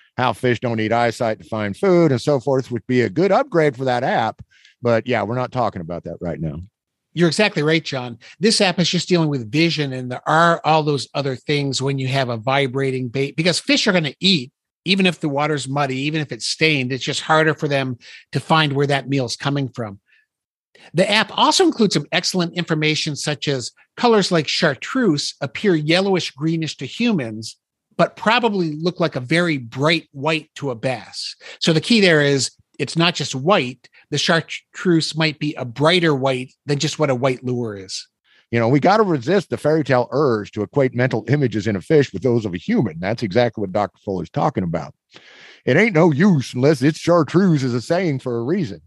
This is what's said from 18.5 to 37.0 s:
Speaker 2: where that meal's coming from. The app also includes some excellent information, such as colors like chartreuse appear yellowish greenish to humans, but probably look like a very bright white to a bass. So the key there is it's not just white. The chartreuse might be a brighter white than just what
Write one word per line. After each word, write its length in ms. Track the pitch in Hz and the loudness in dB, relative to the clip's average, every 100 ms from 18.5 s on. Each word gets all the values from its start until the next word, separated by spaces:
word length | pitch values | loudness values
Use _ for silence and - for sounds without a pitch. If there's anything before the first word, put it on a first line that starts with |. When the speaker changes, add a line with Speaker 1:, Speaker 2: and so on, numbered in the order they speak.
| 160 151 | 2 4
Speaker 2:
where 160 | 135 143 | 2 0
that 200 | 139 131 | -2 -2
meal's 280 | 139 120 - | -2 -2 -4
coming 320 | 143 143 131 | -4 -2 -4
from. 320 | 120 110 101 _ _ _ _ _ _ _ _ - | -8 -10 -12 _ _ _ _ _ _ _ _ -4
The 180 | 151 190 | 0 2
app 200 | 208 208 - | 2 0 2
also 280 | 262 311 | 2 4
includes 300 | 349 - 208 | 2 4 2
some 120 | 156 151 | 2 -2
excellent 420 | 170 - 185 170 | -2 -2 -2 -2
information, 640 | 175 165 156 156 151 160 139 | -4 -2 0 0 0 -4 -6
such 320 | - 147 - | -6 -4 -4
as 220 | 135 117 - _ - | -4 -6 -14 _ 0
colors 340 | 247 220 185 | 2 4 4
like 160 | 170 147 | 0 0
chartreuse 880 | - 165 131 - 262 220 143 - - | 0 0 -2 -4 0 2 0 -2 -8
appear 340 | 139 - 214 | -10 -2 0
yellowish 560 | 160 151 170 196 185 - | 2 2 2 2 0 -2
greenish 440 | 131 160 165 156 - | -4 -2 -2 -4 -8
to 80 | 135 | -10
humans, 720 | - 240 190 113 107 110 - _ _ _ - | -2 0 0 -2 -8 -12 -16 _ _ _ -2
but 200 | 170 - | -2 0
probably 560 | 208 240 233 202 165 | 0 0 0 0 -2
look 280 | 151 170 170 | -4 -4 -2
like 160 | 160 135 | -2 -2
a 40 | |
very 360 | 123 165 175 147 | -2 0 0 -2
bright 520 | 117 127 147 170 - | -6 -2 0 0 -2
white 380 | 143 147 160 156 - | -6 -4 -4 -6 -8
to 140 | 143 | -8
a 40 | |
bass. 640 | 117 131 120 87 - - - - - | -4 -4 -6 -8 -12 -12 -14 -20 -4
So 120 | - | 0
the 80 | 160 | 2
key 200 | - 233 | 4 4
there 220 | 190 151 | 6 6
is 280 | 143 139 - - _ - | 4 2 0 -8 _ -8
it's 180 | 147 165 | -4 0
not 180 | 170 | 0
just 200 | 170 143 | 0 -6
white. 540 | 131 151 202 123 131 - _ - | -4 0 2 0 -8 -20 _ -6
The 80 | 147 | -2
chartreuse 1000 | - 165 - - _ - 185 165 - 151 | 2 0 0 -10 _ -4 2 2 2 -2
might 220 | 160 143 | -2 -2
be 160 | 151 | -6
a 100 | - | -6
brighter 500 | 123 113 151 180 170 | -8 0 2 4 2
white 380 | 139 135 127 131 _ - | 2 0 -2 -6 _ -6
than 140 | 143 | -2
just 180 | 151 | -2
what 120 | - | -2